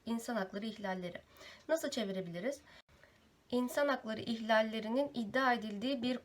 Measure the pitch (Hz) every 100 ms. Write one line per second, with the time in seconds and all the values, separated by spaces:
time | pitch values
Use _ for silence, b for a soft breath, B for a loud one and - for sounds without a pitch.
0 | - 226 - 226 190 202 220 214 202 185
1 | 175 - - B B B - 320 302 254
2 | 202 190 175 170 226 285 B B _ B
3 | B B B _ _ 247 247 294 285 254
4 | 220 220 - 226 220 220 220 220 214 247
5 | 285 247 208 254 262 233 214 202 247 269
6 | 247 247